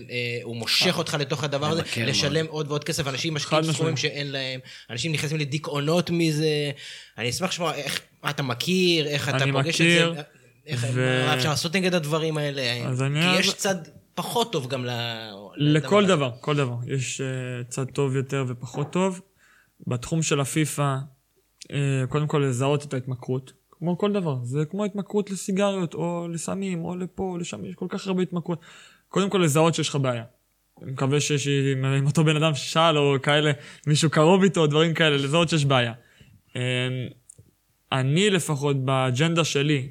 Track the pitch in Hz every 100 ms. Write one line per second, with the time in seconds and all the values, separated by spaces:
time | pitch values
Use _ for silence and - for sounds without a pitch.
0 | 123 123 120 120 117 117 110 - 180 160
1 | 160 151 139 147 147 139 151 165 160 117
2 | 113 - 143 156 160 151 143 147 147 156
3 | 139 131 165 151 - 156 160 151 143 123
4 | 151 143 143 135 131 131 131 - - 117
5 | 165 151 151 156 143 151 151 143 143 175
6 | 175 170 165 151 156 151 147 - - -
7 | - - 120 120 185 - 165 143 139 -
8 | - _ 147 147 139 117 - 185 180 165
9 | 147 143 135 131 135 135 143 165 165 170
10 | 170 165 147 _ _ _ - 131 123 123
11 | 127 127 127 151 156 143 175 185 180 175
12 | 147 156 160 156 147 139 123 120 123 127
13 | 135 147 175 185 196 - 202 185 156 -
14 | _ - - 240 233 165 127 131 123 120
15 | 117 113 110 98 101 87 147 151 151 202
16 | 196 175 131 117 - 147 131 120 123 135
17 | 123 - 135 131 127 123 123 - 135 -
18 | 139 135 131 139 127 120 - - 143 175
19 | 190 185 - _ _ _ _ _ - 120
20 | - 165 156 147 135 160 151 - 143 135
21 | 139 - _ _ _ _ - 143 139 135
22 | 127 151 151 156 139 123 139 147 147 131
23 | 127 127 - 131 131 - _ _ 165 175
24 | 208 202 170 131 120 139 156 190 208 202
25 | 190 208 202 196 - 190 202 196 175 -
26 | 170 170 170 165 - 185 196 175 165 180
27 | 180 - 190 175 175 208 190 175 180 202
28 | 190 185 180 175 160 165 - - - _
29 | _ 175 196 196 165 143 165 156 147 147
30 | 131 120 117 _ _ _ _ _ - 131
31 | 135 147 - 147 139 139 135 135 135 135
32 | 139 156 156 151 160 135 - 165 165 151
33 | 143 139 147 147 151 139 - - - 151
34 | 156 165 156 190 190 180 156 147 170 160
35 | 160 143 139 160 170 165 143 131 120 120
36 | _ _ - - _ 127 127 123 127 127
37 | 120 - - - - _ _ _ _ 131
38 | 131 156 208 190 - 143 143 139 131 135
39 | 131 123 165 170 160 143 143 147 131